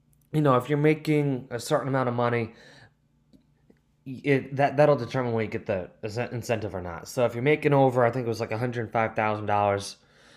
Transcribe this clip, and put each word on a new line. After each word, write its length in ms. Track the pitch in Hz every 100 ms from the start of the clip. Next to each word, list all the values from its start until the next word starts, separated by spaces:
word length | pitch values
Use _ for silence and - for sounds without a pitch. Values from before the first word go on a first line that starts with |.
| _ _ _
you 80 | 151
know, 160 | 147 123
if 100 | 123
you're 100 | 147
making 680 | 151 151 151 151 143 127 131
a 80 | 120
certain 300 | - 147 131
amount 220 | 135 123
of 60 |
money, 400 | 117 120 120 110 - - - - _ _ _ _ _ _ _ _ _ _ _
it, 480 | - 123 143 135 - 135
that, 180 | 139
that'll 220 | 131 147 139
determine 340 | 117 131 123
when 140 | 113
you 40 | 107
get 160 | 110
the 240 | - 95 87 -
ince-, 140 | 110 107
incentive 580 | 120 120 104 110 104
or 60 | 92
not. 260 | 87 82 -
So 160 | -
if 120 | 117
you're 60 | 117
making 300 | 135 151 151
over, 320 | 139 135 127
I 80 | 120
think 140 | 131
it 20 | 117
was, 140 | 107
like, 100 | 113
a 60 | 110
hundred 340 | 123 120 107
five 240 | 117 110
thousand 300 | 110 107 107
dollars, 500 | 104 104 101 101 98 - _ _ _